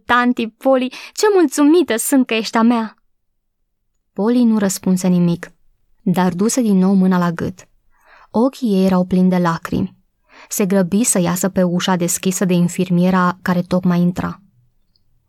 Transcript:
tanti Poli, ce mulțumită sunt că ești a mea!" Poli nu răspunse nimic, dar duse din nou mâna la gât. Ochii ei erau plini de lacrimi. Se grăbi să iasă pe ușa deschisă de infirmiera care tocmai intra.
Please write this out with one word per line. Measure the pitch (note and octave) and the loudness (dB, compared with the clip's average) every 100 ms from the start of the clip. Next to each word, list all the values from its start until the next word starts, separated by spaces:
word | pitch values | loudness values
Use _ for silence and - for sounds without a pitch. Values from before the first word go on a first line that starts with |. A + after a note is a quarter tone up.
tanti | - A#3+ B3 B3 A3+ | -2 0 0 -2 -6
Poli, | - C4+ C4 B3+ | -4 0 0 -2
ce | - - - G#4+ | -8 -14 -2 0
mulțumită | F#4+ D4+ - D4 F4 C#4 A3+ | 2 2 2 4 4 2 -2
sunt | - C4+ B3 | 0 0 0
că | |
ești | A3 G#3+ A#3 | -4 -2 0
a | |
mea!" | A3+ A#3+ A3 - _ _ _ _ _ _ _ _ _ _ _ | 2 0 -4 -12 _ _ _ _ _ _ _ _ _ _ _
Poli | - G#3+ B3 | -4 0 2
nu | A#3 A3 | 2 2
răspunse | G3 - F#3+ F#3 F#3 | 0 -2 -2 0 0
nimic, | F3+ F3 E3+ - _ _ _ _ _ | 2 0 -2 -8 _ _ _ _ _
dar | G3 F3+ F3+ | -2 0 0
duse | F3 A3+ - | 0 -2 0
din | A3+ F#3+ | 0 2
nou | F#3 | 2
mâna | G3 F#3 F#3 | 2 2 2
la | F3 | 0
gât. | E3 - F#3 - _ _ _ _ - - | -4 -8 -10 -20 _ _ _ _ -20 -8
Ochii | G#3+ C4 - A#3 | -2 -2 -2 -2
ei | F#3+ | 0
erau | F#3+ F#3 | 2 2
plini | F3+ F#3 F#3 | 0 2 2
de | F3+ | 2
lacrimi. | F3 E3 - - F#3+ - _ _ _ - - | 0 -2 -6 -6 -6 -10 _ _ _ -20 -12
Se | - G3 | -4 0
grăbi | G3 F3+ G3+ | 0 0 0
să | B3 G3 | 0 0
iasă | E3+ F3+ F#3+ | 0 -2 -2
pe | F#3+ | 0
ușa | F3+ F3+ F#3+ F3+ | 0 0 -2 -2
deschisă | E3+ - F#3+ F#3 | -2 -2 -4 -2
de | F#3 | 0
infirmiera | F3+ F3 - F3+ F3 F3+ F#3 F3+ F3 | 2 0 -2 0 2 2 2 0 -2
care | - F3+ | -2 -4
tocmai | F3+ F#3 F#3 F3 | -2 -2 0 0
intra. | F3 F3+ E3+ - _ _ _ _ _ _ _ _ | 0 -2 -8 -10 _ _ _ _ _ _ _ _